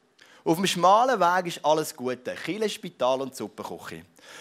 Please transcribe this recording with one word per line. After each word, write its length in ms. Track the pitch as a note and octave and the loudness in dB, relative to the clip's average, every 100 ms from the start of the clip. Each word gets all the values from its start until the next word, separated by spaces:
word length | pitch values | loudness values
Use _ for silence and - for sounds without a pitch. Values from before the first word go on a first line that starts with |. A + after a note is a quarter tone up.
| _ _ - - | _ _ -20 -6
Auf 140 | - E3 | 0 0
dem 100 | F#3+ | 0
schmalen 520 | F3 F3 G#3 C4 A3+ | 4 6 6 4 2
Weg 280 | F3 F#3 E3+ | 2 2 -2
ist 180 | - D3 | -2 0
alles 300 | D#3 D3+ - | 2 0 -6
Gute. 400 | B2 B2 A2+ F2+ | -6 -6 -8 -8
Kirche, 340 | D#3 G3+ G#3+ | -6 -4 -4
Spital 520 | - F3 - B2 C3 | -6 -10 -2 0 0
und 140 | C3 - | -2 -8
Suppenküche. 720 | G#2+ - G2 E2+ - D#2+ D#2+ _ - - | -10 -10 -12 -12 -12 -16 -18 _ -20 -20